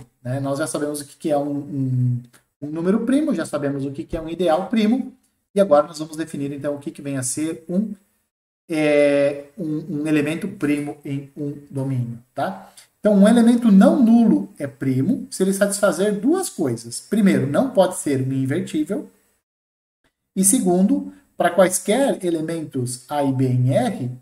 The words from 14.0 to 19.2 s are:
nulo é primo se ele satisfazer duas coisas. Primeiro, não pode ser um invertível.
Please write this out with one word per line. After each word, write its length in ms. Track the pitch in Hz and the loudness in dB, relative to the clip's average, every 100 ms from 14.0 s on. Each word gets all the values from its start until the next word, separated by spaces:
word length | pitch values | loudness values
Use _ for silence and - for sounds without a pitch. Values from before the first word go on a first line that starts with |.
nulo 460 | 226 233 214 156 - - | 6 6 6 4 0 -10
é 80 | 127 | -10
primo 640 | - 139 131 156 269 - | -6 -2 0 0 -2 -4
se 120 | - | -4
ele 100 | 190 | -2
satisfazer 680 | 190 202 196 202 160 208 202 | 0 0 0 0 2 0 0
duas 300 | 226 370 349 | 0 0 -2
coisas. 520 | - 143 110 117 - | -4 -4 -4 -8 -14
Primeiro, 460 | - 214 196 139 131 | -4 2 4 2 0
não 240 | 156 269 | -2 0
pode 260 | 196 180 - | 2 2 0
ser 300 | 151 131 131 | -2 -2 -2
um 60 | |
invertível. 800 | 135 131 156 190 156 151 226 - _ | -2 -2 -2 -4 -4 -4 -6 -8 _